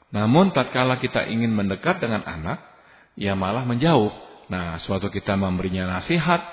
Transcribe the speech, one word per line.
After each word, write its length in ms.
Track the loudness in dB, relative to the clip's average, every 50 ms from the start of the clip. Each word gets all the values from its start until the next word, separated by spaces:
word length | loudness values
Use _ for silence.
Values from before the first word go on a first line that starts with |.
| _ _ -2
Namun 400 | 0 2 6 6 6 6 6 4
tatkala 460 | 0 -2 0 0 0 2 2 0 0 -2
kita 240 | -2 -2 -2 -2 0
ingin 240 | -2 0 0 0
mendekat 480 | 0 0 0 0 -2 -2 -2 -2 -2 0
dengan 240 | -2 -2 -2 -4 -4
anak, 400 | -6 -10 -8 -6 -6 -6 -8 -10 -20 -20 _ _ _ -20 -20 _ _ _ -6
ia 160 | -2 -2 0
malah 320 | 0 0 -2 -2 -2 -2 -2
menjauh. 440 | 0 2 4 4 6 6 4 2 0 -6 -18 -20 -20 -20 -10 -6
Nah, 320 | -6 -4 -4 -4 -6 -8 -4 -2
suatu 240 | -2 -2 -2 -4
kita 240 | -6 -6 -2 0 0
memberinya 640 | 2 2 0 0 0 -2 -2 -2 -2 -2 -2 -4 -6
nasihat, 460 | -2 0 0 0 2 2 0 0 0 -8